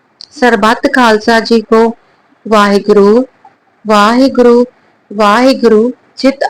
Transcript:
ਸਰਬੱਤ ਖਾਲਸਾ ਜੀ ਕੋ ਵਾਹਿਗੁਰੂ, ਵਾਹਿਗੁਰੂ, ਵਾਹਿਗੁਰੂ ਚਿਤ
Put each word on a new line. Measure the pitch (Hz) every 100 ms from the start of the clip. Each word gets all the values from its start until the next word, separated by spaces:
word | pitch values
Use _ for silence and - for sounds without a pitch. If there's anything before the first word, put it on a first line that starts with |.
| _ _ - -
ਸਰਬੱਤ | 247 220 214 247 277
ਖਾਲਸਾ | 262 240 214 226 226
ਜੀ | 233 233
ਕੋ | 214 226 226 - _ _ _ _ 208
ਵਾਹਿਗੁਰੂ, | 214 202 202 202 208 202 226 262 _ - _ _ _ 214
ਵਾਹਿਗੁਰੂ, | 208 208 240 269 226 240 240 247 _ _ _ -
ਵਾਹਿਗੁਰੂ | 208 208 220 262 262 226 214 240 - _ -
ਚਿਤ | 262 269